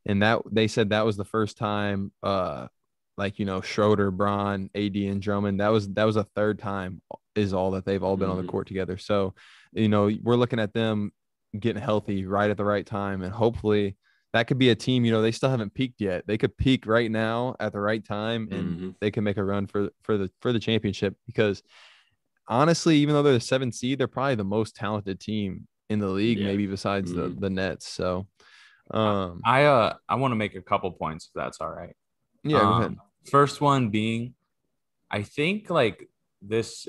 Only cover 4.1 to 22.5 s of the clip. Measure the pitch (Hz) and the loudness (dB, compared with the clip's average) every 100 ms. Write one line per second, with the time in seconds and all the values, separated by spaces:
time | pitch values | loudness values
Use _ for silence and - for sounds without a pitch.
4.1 | 92 101 101 101 98 95 101 104 98 98 | 0 0 0 0 -2 -4 -4 -2 -2 -2
5.1 | 98 95 101 104 98 104 110 98 98 110 | -2 -2 0 0 0 2 2 0 0 2
6.1 | 107 98 - 107 101 104 98 90 85 - | 2 -2 -2 -2 -2 -6 -8 -8 -12 -16
7.1 | - _ - 101 92 92 95 92 98 90 | -20 _ -2 0 0 0 -2 -2 -2 0
8.1 | 98 98 92 90 98 95 95 90 92 - | 0 0 -2 -4 -6 -4 -6 -4 -6 -2
9.1 | 101 98 - - - _ - 107 104 101 | 0 0 -4 -18 -20 _ 0 2 4 4
10.1 | 110 113 120 120 117 104 113 113 107 104 | 2 2 2 2 0 -2 -2 -2 -2 -4
11.1 | - _ _ _ 104 113 104 104 107 98 | -8 _ _ _ -4 -2 -2 0 -2 0
12.1 | 98 95 98 104 101 101 104 90 104 101 | -4 -2 2 2 2 0 0 -2 -4 -4
13.1 | 95 92 110 113 113 107 104 101 98 _ | -4 -6 0 0 2 2 2 0 -6 _
14.1 | _ _ 113 117 127 127 110 - 127 117 | _ _ 0 0 4 4 4 2 2 4
15.1 | 113 110 117 135 131 104 - 131 - 101 | 4 2 0 0 0 -4 -4 -6 -2 -2
16.1 | 90 - 107 - - 135 131 107 110 117 | -2 -2 0 0 0 2 2 2 2 2
17.1 | 110 110 117 123 - 107 104 101 110 107 | 0 0 0 -4 -4 -4 -2 -2 -2 -4
18.1 | 104 110 117 110 95 85 85 92 - 104 | -6 -4 -4 -4 -4 -4 -6 -8 -4 -2
19.1 | 110 104 101 98 101 101 104 101 - - | 0 -2 0 -2 -2 -2 -4 -4 -6 -4
20.1 | 107 95 - 127 120 - 113 104 95 101 | -2 -2 -4 -2 -2 0 0 0 -2 -4
21.1 | 92 - - 107 95 - - - _ _ | -4 -6 0 0 0 -8 -20 -20 _ _
22.1 | _ _ _ - | _ _ _ -2